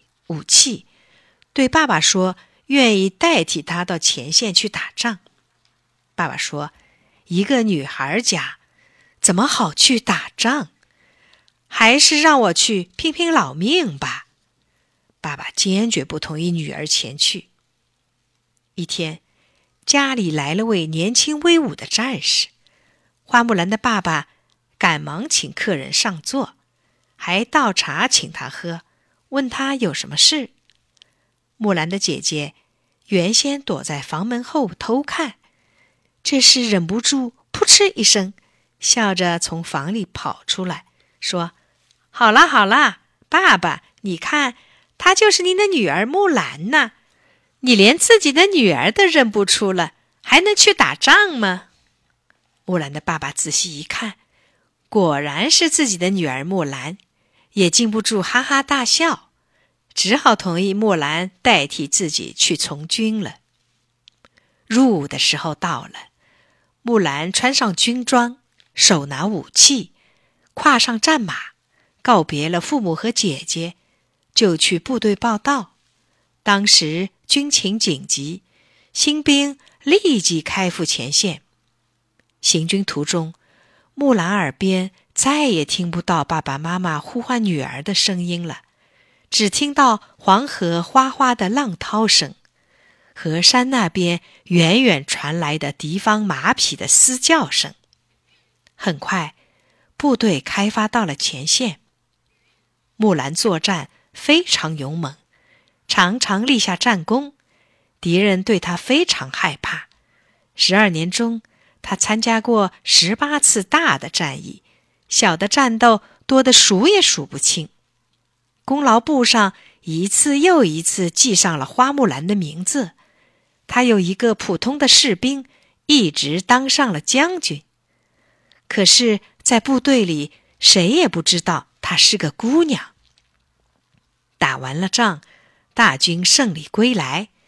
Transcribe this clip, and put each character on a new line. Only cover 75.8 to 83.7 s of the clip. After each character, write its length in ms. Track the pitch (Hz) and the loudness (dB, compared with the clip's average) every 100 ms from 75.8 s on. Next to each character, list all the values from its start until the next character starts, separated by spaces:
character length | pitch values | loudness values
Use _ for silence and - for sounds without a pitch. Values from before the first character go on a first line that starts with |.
| _ _ _ _ _ _ | _ _ _ _ _ _
当 220 | - 202 202 | 0 2 4
时 440 | - 156 165 196 _ - | 2 2 -4 -6 _ -4
军 200 | 277 285 | -2 0
情 300 | - 190 214 | -2 -2 -2
紧 260 | 208 139 | -2 -4
急， 380 | - - 143 185 _ _ _ _ _ | -4 -6 -6 -12 _ _ _ _ _
新 300 | - - 302 | -4 -2 0
兵 360 | 294 285 285 277 _ _ | 2 2 0 -6 _ _
立 360 | 269 392 381 240 | 0 2 2 0
即 220 | - 165 | 0 -2
开 260 | - - 185 | -4 -4 -4
赴 160 | - | -2
前 280 | 160 - 123 | -4 -4 -4
线。 300 | 147 202 147 _ _ _ _ _ _ _ _ _ _ | -2 -2 -6 _ _ _ _ _ _ _ _ _ _
行 260 | - 165 165 | -2 -2 0
军 180 | 196 | -4
途 200 | 196 147 | -4 -4
中， 280 | 151 175 160 - _ _ _ | -4 -4 -6 -12 _ _ _